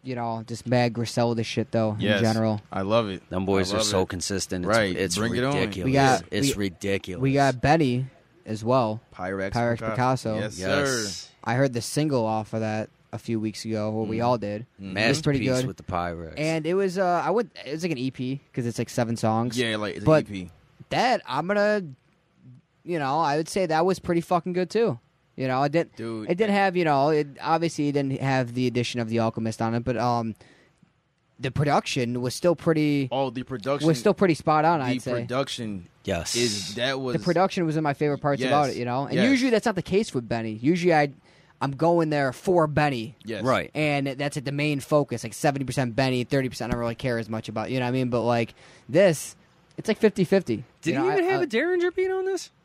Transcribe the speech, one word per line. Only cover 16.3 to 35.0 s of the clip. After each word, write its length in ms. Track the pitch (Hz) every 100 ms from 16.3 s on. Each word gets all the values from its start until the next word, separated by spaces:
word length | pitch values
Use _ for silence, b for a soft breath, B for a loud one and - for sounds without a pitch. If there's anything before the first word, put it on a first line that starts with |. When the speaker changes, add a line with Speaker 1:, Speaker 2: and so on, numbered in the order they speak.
| 90
Speaker 1:
And 280 | 156 160 156
it 80 | 185
was, 220 | 196 180
uh, 240 | 185 175 143
I 40 |
would, 200 | 202 226 - 90
it 60 |
was 100 | 156
like 80 | 175
an 60 | 139
E 140 | 131
P 280 | - 127 135 _
'cause 120 | - 120
it's 120 | 117
like 120 | 117
seven 280 | - 113 117
songs. 400 | 110 110 123 117
Speaker 2:
Yeah, 180 | 117 107
like, 220 | 104 87
it's 80 | 107
Speaker 1:
But 220 | 156 127
Speaker 2:
an 60 | 98
E 80 | 90
P. 60 | - _ _ -
Speaker 1:
that, 320 | 139 233 233 -
I'm 200 | 127 170
gonna, 360 | 208 208 214 170 127 _ _ _ _ - 123 _ _ -
you 140 | 170
know, 200 | 135 139
I 160 | 139 147
would 140 | 160
say 160 | 208 180
that 200 | 156 175
was 140 | 180
pretty 220 | - 170
fucking 320 | 165 180 180
good 160 | 180 180
too. 300 | 214 226 120 _ _ _ -
You 120 | 131
know, 140 | 127
it 80 | 143
didn't, 240 | 160 165 -
Speaker 2:
Dude. 340 | 113 113 107
Speaker 1:
it 40 | 175
didn't 180 | 220 202
have, 200 | 196 180
you 80 |
know, 260 | 165 139 143
it 180 | 156 147 135
obviously 480 | 143 165 165 - 147
it 20 |
didn't 280 | 143 139 135
have 360 | 135 131 123 120
the 100 | 127
addition 340 | 120 120 123
of 80 | 113
The 100 | 113
Alchemist 420 | 113 113 113 110
on 140 | 113 117
it, 80 |
but, 120 | 120 117
um, 360 | 120 120 113 104 b b b b _ _ _ _ _ _
the 120 | 131
production 720 | 123 147 156 - 143 120 123
was 120 | 123
still 220 | - 175 165
pretty 520 | - 156 151 143 131
Speaker 2:
Oh, 180 | 127 135
the 140 | 120
production 440 | 123 127 117 139 151
Speaker 1:
was 120 | 160
still 160 | 214 190
pretty 180 | 196
spot 320 | 156 - 156 156
on, 140 | 170
Speaker 2:
the 60 | 127
Speaker 1:
I'd 160 | 127